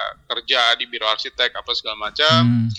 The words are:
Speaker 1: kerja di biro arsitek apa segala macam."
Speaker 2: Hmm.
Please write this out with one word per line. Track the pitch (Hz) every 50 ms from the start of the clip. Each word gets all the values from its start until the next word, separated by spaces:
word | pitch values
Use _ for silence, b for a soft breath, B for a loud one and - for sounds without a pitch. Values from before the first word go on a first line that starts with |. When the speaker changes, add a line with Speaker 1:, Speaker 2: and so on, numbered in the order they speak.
| 107 101 - - _ -
Speaker 1:
kerja | 123 117 - - 135 127 117 117 117
di | 120 123
biro | 120 120 113 110
arsitek | 110 110 107 - 131 - - 123 123 -
apa | 101 - -
segala | 120 - - 117 107 107
macam." | 107 104 - - 151 156 160 165 120
Speaker 2:
Hmm. | 120 120 117 113 117 107